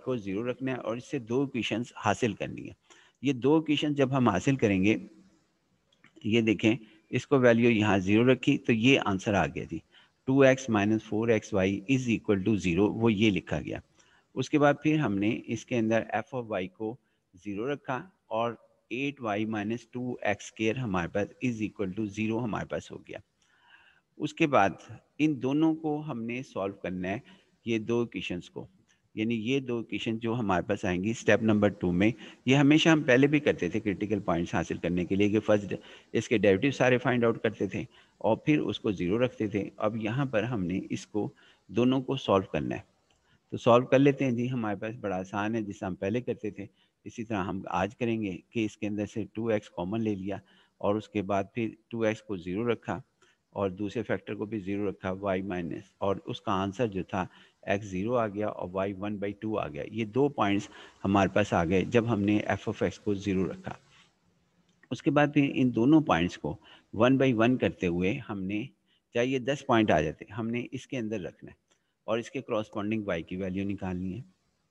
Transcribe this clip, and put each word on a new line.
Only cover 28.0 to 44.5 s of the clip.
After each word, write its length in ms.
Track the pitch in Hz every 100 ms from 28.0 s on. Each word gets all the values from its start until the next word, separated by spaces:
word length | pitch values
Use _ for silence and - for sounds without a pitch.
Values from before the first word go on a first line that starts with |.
इक्वेशंस 460 | 117 98 - 90 -
को, 200 | - - _ _ _ _
यानी 200 | 104 110
ये 240 | 117 107 139
दो 180 | 123 117
इक्वेशन 380 | 110 101 117 110
जो 140 | 117
हमारे 280 | 117 101 90
पास 220 | 95 101
आएंगी 280 | 98 90 101
स्टेप 280 | 113 - 104
नंबर 280 | 110 107 101
टू 180 | - 90
में। 200 | 87 110 117 - - -
ये 60 |
हमेशा 380 | 139 143 151 165
हम 100 | 160
पहले 240 | 147 123 139
भी 120 | 147
करते 280 | 127 85 87
थे 100 | 104
क्रिटिकल 400 | 107 90 104 104
पॉइंट्स 340 | 95 85 87
हासिल 240 | 90 80 -
करने 260 | 87 90
के 120 | 87 98
लिए 120 | 104
कि 80 | 107
फर्स्ट 340 | 104 107 98 95 - - -
इसके 240 | 117 - 113
डेरिवेटिव 320 | 101 95 143
सारे 280 | 131 127 123
फाइंड 260 | 135 123
आउट 180 | 117 110
करते 260 | 113 104 98
थे 120 | - - - _ _
और 220 | 101 110 -
फिर 120 | 151
उसको 320 | - - 117
ज़ीरो 260 | 90 87 110
रखते 300 | 123 - 107
थे। 140 | 98 98 -
अब 180 | 107 113
यहाँ 240 | 107 123 135
पर 180 | 110
हमने 340 | 113 117 87 92 -
इसको 380 | 107 - 104 120 - _ _ -
दोनों 300 | 101 123 135
को 160 | 131 135
सॉल्व 300 | - 98 95
करना 220 | 78 64
है, 100 | 58 - _ _ _ _ _ -
तो 40 | 120
सॉल्व 280 | 127 120 127
कर 120 | 131
लेते 260 | 143 139
हैं 100 | 135 120
जी। 100 |
हमारे 280 | 123